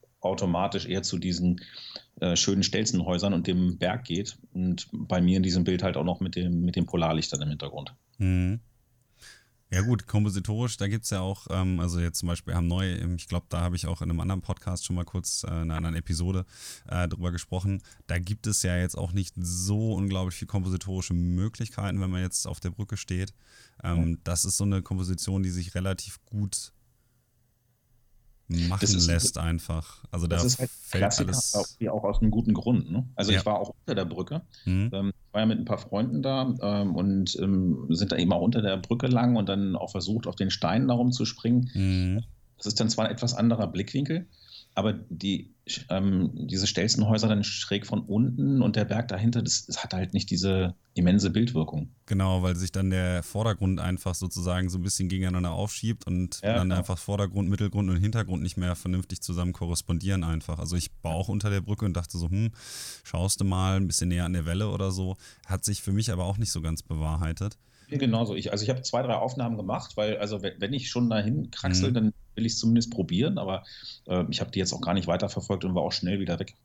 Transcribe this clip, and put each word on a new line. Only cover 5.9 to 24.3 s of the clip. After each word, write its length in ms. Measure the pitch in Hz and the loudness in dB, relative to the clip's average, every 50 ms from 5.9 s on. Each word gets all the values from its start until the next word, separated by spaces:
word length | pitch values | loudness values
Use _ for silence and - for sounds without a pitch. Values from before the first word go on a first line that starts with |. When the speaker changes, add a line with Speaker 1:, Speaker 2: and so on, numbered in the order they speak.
| 85 | 0
Speaker 1:
auch 80 | 76 80 | 0 0
noch 160 | 90 90 - | 0 0 0
mit 160 | 95 92 - | -2 -4 -2
dem, 240 | 87 90 90 87 85 87 | -2 0 0 2 2 2
mit 140 | 90 87 | 2 2
den 80 | 90 85 | 0 -2
Polarlichtern 560 | 80 - 85 80 80 80 80 78 - - 73 | 0 0 0 2 2 2 0 -2 -2 -4 -4
im 80 | 73 73 | -4 -4
Hintergrund. 460 | 73 73 71 69 69 73 78 - - _ _ _ _ - | -4 -6 -8 -10 -10 -10 -12 -12 -14 _ _ _ _ -2
Speaker 2:
Mhm. 420 | 101 92 92 90 90 90 101 113 - - _ _ _ _ _ _ _ _ _ _ - - - - _ _ _ _ _ - | 0 2 2 2 2 0 -2 -4 -6 -12 _ _ _ _ _ _ _ _ _ _ -20 -20 -20 -20 _ _ _ _ _ -4
Ja 120 | 92 90 98 | 0 0 2
gut, 240 | 117 123 101 - | 2 2 0 0
kompositorisch, 720 | - - 104 104 104 92 98 87 - 107 110 123 120 - - | 0 2 2 2 2 0 -2 -4 -4 -2 -2 -2 -4 -4 -4
da 100 | 101 98 | -4 -2
gibt's 220 | 104 113 - - | -2 -2 -4 -4
ja 100 | 104 95 | -4 -2
auch, 260 | 92 95 98 - - - | -2 -4 -6 -6 -6 -4
ähm, 280 | 85 92 92 92 90 87 | -2 0 0 2 2 0
also 220 | 87 87 85 87 | 0 0 0 0
jetzt 200 | 85 85 - - | 0 0 -2 -2
zum 80 | - 87 | -2 -2
Beispiel 260 | 85 - - - 87 | -4 -4 -4 -4 -2
Ham 120 | 87 87 | 0 0
Neu, 240 | 85 87 92 95 92 | 2 2 0 0 -2
ähm, 260 | 87 - 78 87 87 | -2 -2 -4 -4 -4
ich 120 | 85 - - | -4 -4 -4
glaub, 220 | 87 85 - - | -4 -4 -4 -4
da 100 | - 82 | -2 -2
habe 160 | 85 87 87 | 0 0 -2
ich 100 | 90 - | -2 -2
auch 140 | 80 85 - | -4 -4 -4
in 80 | 82 82 | -2 -2
einem 100 | 85 82 | -2 0
anderen 220 | 80 90 98 92 | 0 0 -2 -2
Podcast 460 | - - - - - - 90 87 - | -2 -4 -6 -6 -6 -6 -6 -4 -4
schon 100 | - 90 | -4 -2
mal 80 | 90 87 | -4 -4
kurz, 400 | - - 90 85 - - - - | -4 -4 -6 -4 -4 -4 -4 -4
äh, 40 | 87 | -4
in 60 | 85 | -4
einer 220 | 82 82 82 80 | -2 -2 -2 -2
anderen 180 | 80 85 85 80 | -2 -2 -2 -2
Episode, 520 | 82 82 - 85 78 87 90 95 92 92 - - - - - - - - - | -2 -2 -2 -2 0 0 0 0 0 -2 -4 -10 -18 -16 -16 -16 -16 -10 -4
äh, 180 | 87 90 90 | -2 0 0
drüber 260 | 82 - 90 87 90 87 | 0 -2 -2 -4 -2 -4
gesprochen. 500 | 87 - - - 92 90 98 98 92 - - - - - | -4 -4 -4 -4 -2 0 0 -2 -2 -4 -10 -20 -14 -6
Da 120 | - 87 87 | -4 -2 -2
gibt 280 | 87 90 107 - - | -2 -2 -4 -4 -2
es 160 | - 104 - - | -2 0 2 2
ja 160 | 92 90 90 | 2 2 2
jetzt 180 | 90 87 - | 0 0 -2
auch 160 | - - 85 87 | -2 -4 -2 0
nicht 220 | 101 95 - - | -2 -2 -2 -4
so 560 | - 90 85 87 90 92 98 104 107 110 113 107 | -6 -4 -4 -4 -2 0 0 0 2 2 0 0
unglaublich 440 | 92 98 98 98 95 92 90 87 | 0 0 0 0 0 -2 -2 -4
viel 120 | - - - | -6 -6 -4
kompositorische 640 | - 101 90 92 92 92 - 98 92 92 90 - 90 | -2 -2 0 0 -2 -2 -2 -4 -4 -4 -2 0 0
Möglichkeiten, 880 | 87 87 87 90 90 95 113 - - 117 110 - - 101 101 92 98 | 2 2 2 2 2 0 -2 -2 -6 -8 -8 -6 -4 -4 -2 -2 -2
wenn 100 | 95 92 | -2 -2
man 120 | 92 90 92 | -2 -2 -2
jetzt 260 | 90 - - - - | -2 -2 -4 -4 -6
auf 120 | - - | -6 -6
der 100 | - 90 | -6 -6
Brücke 260 | 85 - 104 - - | -6 -6 -8 -6 -8
steht. 380 | 98 - - 92 90 95 98 - _ _ _ - - - - _ - - | -8 -6 -4 -4 -4 -4 -4 -8 _ _ _ -20 -20 -20 -20 _ -8 -4
Ähm, 280 | 87 87 85 85 85 85 | -2 0 2 2 2 0
Speaker 1:
Ja. 40 | 82 - | -2 -4
Speaker 2:
das 220 | 90 | -2